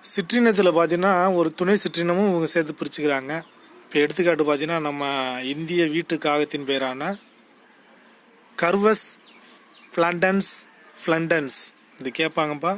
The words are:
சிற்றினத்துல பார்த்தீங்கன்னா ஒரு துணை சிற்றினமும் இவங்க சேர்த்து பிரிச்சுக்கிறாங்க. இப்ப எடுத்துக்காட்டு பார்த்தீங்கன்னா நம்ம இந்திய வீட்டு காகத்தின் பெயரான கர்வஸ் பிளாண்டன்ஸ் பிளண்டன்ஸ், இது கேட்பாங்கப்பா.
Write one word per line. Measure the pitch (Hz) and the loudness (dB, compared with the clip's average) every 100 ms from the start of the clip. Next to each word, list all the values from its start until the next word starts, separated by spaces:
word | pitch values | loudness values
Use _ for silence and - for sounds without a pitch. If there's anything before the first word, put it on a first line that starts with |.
சிற்றினத்துல | - - 170 240 233 202 190 160 | 0 -2 0 2 4 4 4 4
பார்த்தீங்கன்னா | 165 170 190 185 185 180 | 2 2 2 2 2 2
ஒரு | 160 156 | 0 0
துணை | 180 190 | 0 2
சிற்றினமும் | 185 170 170 175 208 | 2 -2 0 2 2
இவங்க | 175 160 - | 0 0 0
சேர்த்து | 156 151 | -2 -6
பிரிச்சுக்கிறாங்க. | 147 - 151 139 131 160 160 - - - - | -6 -2 -2 -2 -4 -10 -10 -20 -20 -20 -4
இப்ப | 151 | 0
எடுத்துக்காட்டு | 147 156 175 160 151 | 0 2 0 2 2
பார்த்தீங்கன்னா | 147 156 170 151 | 0 0 -4 -4
நம்ம | 143 143 139 131 127 127 | -4 -4 -4 -4 -6 -6
இந்திய | 143 160 175 165 156 | -6 -4 0 0 0
வீட்டு | 165 160 156 | -4 -4 0
காகத்தின் | 147 147 151 139 | 0 -2 -4 -4
பெயரான | 135 131 127 156 202 - _ _ _ _ _ _ - - - _ _ _ - | -2 -2 -4 -6 -8 -12 _ _ _ _ _ _ -20 -20 -20 _ _ _ -4
கர்வஸ் | 170 196 208 214 - - - - - - - - - | 0 2 2 2 0 -8 -16 -20 -20 -20 -20 -20 -10
பிளாண்டன்ஸ் | - 170 175 185 196 190 - - - - - | 0 0 2 2 2 2 0 -4 -16 -20 -10
பிளண்டன்ஸ், | - 165 165 165 139 - - - _ - | -2 0 2 0 0 -2 -2 -6 _ -10
இது | - - | -10 -2
கேட்பாங்கப்பா. | 160 156 156 147 165 | -2 0 -2 -2 -4